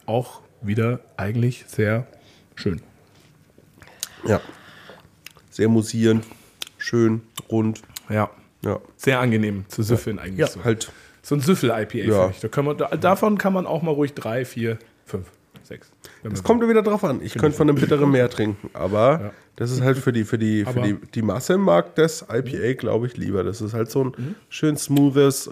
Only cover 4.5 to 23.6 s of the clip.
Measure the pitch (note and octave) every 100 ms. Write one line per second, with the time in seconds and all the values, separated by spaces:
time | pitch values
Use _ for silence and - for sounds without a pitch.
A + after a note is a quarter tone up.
4.5 | - - - - - - _ - - _
5.5 | - A2 A2+ G#2+ A2+ A2+ A2 A2 - _
6.5 | _ - - - A#2+ A2+ A2+ - - -
7.5 | A2+ A2 A2 - - - G#2+ G#2 - _
8.5 | _ G#2 G2+ - - - C3 B2+ A2 G#2+
9.5 | G2+ F#2+ - G#2+ A#2 - G2+ E2+ F#2+ D3+
10.5 | - A#2+ A2 - - - _ - D3 C3+
11.5 | F#3 B2 A2+ G#2 A#2+ G2+ G2+ F#2 G2 A2
12.5 | - C#3+ D3 D3+ E3 F3+ G3 G#3+ G#3 G3
13.5 | F#3 F3 D#3 E3 D3 D3 - A2 A#2+ B2+
14.5 | A#2+ A2+ A2+ - _ - G2 F2+ _ _
15.5 | - - - _ _ - - A2+ G2 F2+
16.5 | A#3 A#3 A3 G#3 G#3 F3+ B2+ F#2+ C#3+ D3+
17.5 | D3 D3+ C#3+ B2+ D3 C#3+ C3+ B2 - G#2+
18.5 | G2+ - - F#2 G#2 A#2+ D#3+ G3+ - _
19.5 | - A#2+ B2+ B2+ C3+ C3 A#2+ G#2+ A#2 A2
20.5 | G#2+ G#2 B2 G#2 G2+ - A#2 G#2+ G2 -
21.5 | F#3 F#3+ E3+ E3+ - D#3+ D#3+ - A2+ C3+
22.5 | C3+ A2 C3 A2 A2 B2 - F#2 G2 F#2
23.5 | G#2+